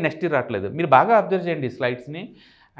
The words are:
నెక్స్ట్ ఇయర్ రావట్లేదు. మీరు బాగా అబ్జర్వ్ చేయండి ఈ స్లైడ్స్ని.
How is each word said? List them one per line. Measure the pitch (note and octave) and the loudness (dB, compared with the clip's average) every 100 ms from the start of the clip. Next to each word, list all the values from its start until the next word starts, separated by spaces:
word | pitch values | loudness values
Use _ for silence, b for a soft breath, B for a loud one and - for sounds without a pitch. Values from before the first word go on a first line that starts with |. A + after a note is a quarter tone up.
| D#3+ | 0
నెక్స్ట్ | - | -2
ఇయర్ | F3 C#3+ | -2 0
రావట్లేదు. | A#2+ G#2 G2 C#3 | -2 -4 -4 -4
మీరు | E3+ C3 | 4 6
బాగా | F3+ A3+ | 6 4
అబ్జర్వ్ | F#3 F#3 F3 | 2 -2 -2
చేయండి | D#3 C3 | -4 -6
ఈ | - | -4
స్లైడ్స్ని. | B2 B2 C#3+ D#3 A#3 B B B B - | -4 -4 -8 -12 -14 B B B B -6